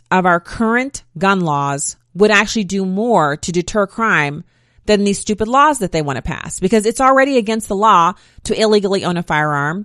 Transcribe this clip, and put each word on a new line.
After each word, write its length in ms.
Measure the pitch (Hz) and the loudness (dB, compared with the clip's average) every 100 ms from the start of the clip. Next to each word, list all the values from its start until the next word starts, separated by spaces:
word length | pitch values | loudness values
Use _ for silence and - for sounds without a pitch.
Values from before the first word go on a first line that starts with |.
| _ | _
of 160 | 185 180 | 0 2
our 120 | 175 | 2
current 640 | - - 220 233 269 - - 160 | -2 -4 0 0 -2 -8 -16 -4
gun 240 | 190 196 | 0 0
laws 560 | 170 143 143 139 - - _ | 0 0 -2 -4 -6 -12 _
would 180 | 175 208 | 0 4
actually 340 | 208 208 226 190 | 4 2 -2 -4
do 200 | 196 190 | -4 -4
more 500 | 190 240 214 151 147 | -2 0 2 0 -2
to 140 | - | -4
deter 360 | 175 175 220 196 | -4 -2 -2 -2
crime 560 | - 226 175 143 147 - _ _ _ - | -2 0 0 0 -4 -14 _ _ _ 0
than 160 | 208 | 0
these 140 | 202 196 | 0 -2
stupid 300 | - 208 220 | -4 -4 0
laws 320 | 262 294 294 | 2 2 2
that 120 | 180 | -2
they 120 | 165 | -4
wanna 180 | 147 127 | -4 -6
pass, 380 | 143 147 - - | -6 -8 -10 -6
because 260 | 190 220 214 | 0 2 0
it's 160 | 233 | 2
already 380 | 262 269 269 269 | 4 4 4 2
against 280 | 214 226 - | 0 -4 -4
the 80 | 196 | 0
law 380 | 220 190 170 190 _ - | 4 4 4 0 _ -14
to 100 | - | -6
illegally 500 | 214 220 214 196 196 | 0 2 2 2 -2
own 140 | 156 175 | -2 -4
a 60 | |
firearm, 600 | 175 156 151 147 143 180 | -2 -2 0 0 -2 -4